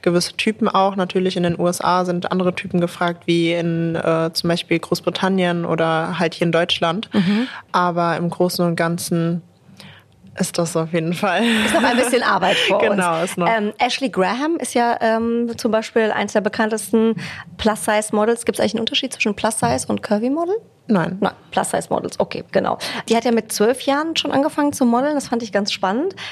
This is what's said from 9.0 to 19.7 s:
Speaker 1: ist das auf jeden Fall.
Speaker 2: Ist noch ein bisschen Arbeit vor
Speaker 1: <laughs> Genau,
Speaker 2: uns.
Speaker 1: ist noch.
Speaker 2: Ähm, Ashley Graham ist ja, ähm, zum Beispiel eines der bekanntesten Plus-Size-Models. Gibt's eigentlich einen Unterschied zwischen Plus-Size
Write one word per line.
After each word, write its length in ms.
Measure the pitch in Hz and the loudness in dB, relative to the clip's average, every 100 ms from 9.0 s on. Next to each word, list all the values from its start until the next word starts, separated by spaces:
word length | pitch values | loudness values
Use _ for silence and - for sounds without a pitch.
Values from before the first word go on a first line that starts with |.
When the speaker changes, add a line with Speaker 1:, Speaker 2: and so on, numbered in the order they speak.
| - 175 165 170 - _ - - - - - _ - - | -2 0 0 -2 -6 _ -20 -20 -20 -20 -20 _ -20 -6
Speaker 1:
ist 200 | 190 - | -4 -2
das 200 | 165 165 | -2 -2
auf 160 | 160 | -2
jeden 200 | 170 160 | -2 -2
Fall. 300 | 170 208 180 233 220 214 | -2 0 2 2 2 2
Speaker 2:
Ist 80 | |
noch 100 | 320 | 2
ein 140 | 262 240 | 2 2
bisschen 260 | 247 247 | 2 2
Arbeit 320 | - 196 180 202 | 0 0 2 0
vor 240 | - 196 | 2 2
Speaker 1:
<laughs> 100 | 190 | 2
Genau, 260 | 202 180 165 | 2 2 0
Speaker 2:
uns. 100 | 175 | -2
Speaker 1:
ist 60 | - | 0
noch. 120 | 175 | 0
Speaker 2:
Ähm, 240 | 226 208 - | 2 0 -2
Ashley 320 | 247 - 269 | -2 0 -2
Graham 460 | 185 185 226 302 339 | 0 0 0 -2 -2
ist 160 | 254 | -2
ja, 240 | 247 240 - | 0 0 2
ähm, 500 | 226 226 233 233 233 226 | 2 0 0 0 -2 -2
zum 140 | 240 | 0
Beispiel 400 | 220 226 233 220 | 0 0 0 2
eines 200 | - 202 | 0 0
der 80 | 220 | 0
bekanntesten 760 | 202 - 220 220 - 226 220 214 - - - - | -2 -2 -2 -2 0 2 2 0 -6 -14 -16 -2
Plus-Size-Models. 880 | 220 214 - 214 214 214 214 233 - | 0 0 2 0 0 0 2 2 0
Gibt's 140 | - | 0
eigentlich 120 | 220 220 | 0 0
einen 60 | |
Unterschied 300 | 226 285 254 | -2 -2 -4
zwischen 220 | - 220 196 | -2 -2 0
Plus-Size 520 | 220 226 240 | -2 0 0